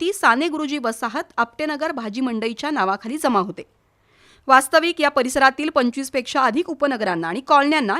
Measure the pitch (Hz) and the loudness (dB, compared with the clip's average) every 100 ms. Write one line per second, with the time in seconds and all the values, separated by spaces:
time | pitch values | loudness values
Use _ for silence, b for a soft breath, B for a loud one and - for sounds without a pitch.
0 | 330 415 285 240 330 302 302 294 233 226 | -4 0 2 2 0 -2 -4 -4 -4 -4
1 | 233 247 349 - 233 - 302 294 311 285 | -6 -6 -6 -4 -4 -4 -6 -4 -4 -6
2 | 220 214 254 226 226 226 294 285 190 196 | -6 -4 -4 -2 -6 -6 -6 -2 0 -2
3 | 220 302 277 285 262 - - _ _ b | -6 -4 0 0 -2 -8 -16 _ _ b
4 | b b b b - 262 269 320 339 330 | b b b b 4 4 6 2 2 0
5 | 285 285 254 277 269 262 302 294 247 269 | 0 2 0 4 2 2 -2 0 0 -2
6 | 269 269 240 285 254 233 349 294 285 247 | -6 -6 -2 0 0 0 -4 -2 -2 0
7 | 202 170 165 196 - 285 285 311 214 | -2 -2 -4 -4 2 4 4 2 0